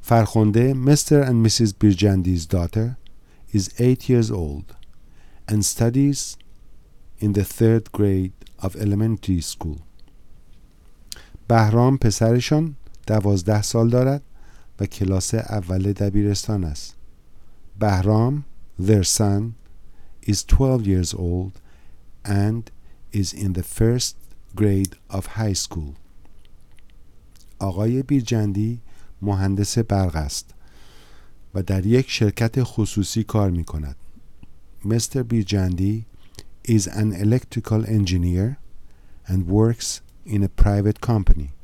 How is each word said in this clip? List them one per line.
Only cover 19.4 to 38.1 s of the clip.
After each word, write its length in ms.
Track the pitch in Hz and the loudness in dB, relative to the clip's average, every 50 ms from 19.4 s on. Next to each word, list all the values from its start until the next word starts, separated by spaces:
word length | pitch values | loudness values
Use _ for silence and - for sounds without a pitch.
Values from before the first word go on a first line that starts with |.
| 107 117 113 - - - - - - - - - - - - - - | -2 -4 -8 -14 -18 -20 -20 -18 -18 -18 -16 -16 -16 -16 -16 -10 -2
is 160 | - 104 - - | -2 -2 -2 2
twelve 440 | - - - 135 135 131 127 110 | 4 4 4 6 4 2 2 2
years 280 | 98 95 92 90 85 - | 2 2 2 2 -2 -4
old 380 | 101 90 87 87 90 92 98 - - - - - - - - - - - - - - - | -4 -4 -2 -2 -2 -4 -6 -10 -16 -20 -20 -20 -20 -20 -20 -20 -20 -20 -20 -20 -16 -6
and 460 | - 101 101 101 104 110 117 113 - - - - - - - - - - | -2 0 2 2 2 0 -2 -6 -10 -16 -20 -18 -20 -20 -18 -18 -6 -4
is 200 | 101 95 90 - | -2 -2 -2 -4
in 200 | - 101 98 92 | -4 -4 -2 -2
the 100 | 90 87 | -2 -4
first 540 | - - - 113 113 120 123 - - - - - - - - - - - | -6 0 2 2 4 4 2 -2 -4 -6 -10 -18 -18 -18 -18 -20 -16 -2
grade 400 | 90 107 104 98 95 98 98 - - - - | 0 2 2 4 2 0 0 -4 -10 -20 -8
of 160 | - 98 95 | -6 -6 -6
high 280 | - - 110 110 107 98 | -6 -4 -2 -2 0 0
school. 380 | - - - - 87 78 73 71 - - - - - - - - - - - - - - - - - - - - - - - - - - - _ - - - - - | -2 -4 -6 -8 -8 -8 -8 -12 -14 -18 -20 -20 -20 -20 -18 -20 -20 -20 -20 -20 -20 -20 -20 -20 -20 -20 -20 -20 -20 -20 -20 -20 -20 -20 -20 _ -20 -20 -20 -12 -8
آقای 440 | 98 98 92 95 107 113 123 131 135 | -8 -6 -4 -2 -2 0 0 0 0
بیرجندی 800 | 127 147 139 120 - 120 113 107 104 98 98 107 110 120 120 - - - - - - - - 98 | 0 0 0 0 0 0 0 0 0 0 0 -2 -2 -2 -6 -10 -16 -16 -16 -16 -18 -14 -6 -2
مهندس 560 | 101 101 95 95 95 98 98 101 - - 120 | -2 0 0 2 0 2 0 0 0 2 0
برق 380 | 113 - 104 98 95 90 78 | 0 2 2 2 2 2 0
است 380 | 80 76 71 - - - - - - - - - - - - - - - - - - - - - - - - - | -2 -4 -4 -6 -8 -10 -12 -20 -20 -20 -20 -20 -20 -20 -20 -20 -20 -20 -20 -20 -20 -20 -20 -20 -20 -20 -8 -6
و 80 | 95 95 | -6 -2
در 240 | - 98 95 92 | 0 0 0 2
یک 240 | 101 117 127 135 - | 4 4 4 2 2
شرکت 520 | - - 113 104 98 - 117 113 - 135 127 | 0 0 0 0 2 2 -2 0 0 0 -2
خصوصی 640 | - - - 107 95 - - 98 - - 113 107 | -2 0 -2 -2 -2 0 -2 -2 -2 -2 -4 -4
کار 260 | - - 110 101 95 | 0 0 0 2 2
می‌کند. 460 | 90 85 80 - - 76 76 69 65 - - - - - - - - - - - - - - - - - - | 0 -2 -4 -4 -6 -8 -8 -8 -10 -12 -14 -16 -16 -18 -20 -20 -20 -20 -18 -18 -18 -18 -20 -20 -18 -10 -4
Mister 380 | 101 110 117 110 - - 135 123 | -2 0 0 -2 -2 -4 -4 -2
Birjandi 840 | 113 123 117 104 95 104 101 95 90 90 85 95 98 104 113 113 - - - - - _ - - - - - - - | 0 0 0 0 0 0 0 0 0 0 0 0 -2 -2 -4 -6 -12 -18 -20 -20 -20 _ -18 -18 -18 -18 -16 -2 2
is 180 | 117 110 95 | 2 2 2
an 260 | - - 98 107 110 101 85 101 | 0 -2 -2 0 0 0 0 2
electrical 580 | 107 113 127 - - - 117 110 - 113 107 110 104 110 107 | 2 2 2 0 -4 -8 -8 -4 0 0 0 0 2 0 0
engineer 580 | 101 90 | 2 2